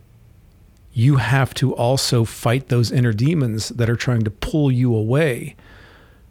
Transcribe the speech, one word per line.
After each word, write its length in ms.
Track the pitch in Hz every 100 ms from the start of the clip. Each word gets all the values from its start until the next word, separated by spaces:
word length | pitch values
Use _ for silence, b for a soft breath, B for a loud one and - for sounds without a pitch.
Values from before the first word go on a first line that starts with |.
| - - - - - - - - -
you 240 | 117 127 135
have 360 | 110 135 127
to 220 | - 131 -
also 480 | 120 135 - 123
fight 460 | 110 - 120 131 -
those 240 | 123 110
inner 180 | 135 123
demons 560 | 104 139 170 123 107 -
that 220 | 113 113
are 80 | 117
trying 240 | - 117
to 100 | 107
pull 400 | - - 156 143
you 240 | 123 127 113
away 640 | 107 139 160 120 - - B B B B B B B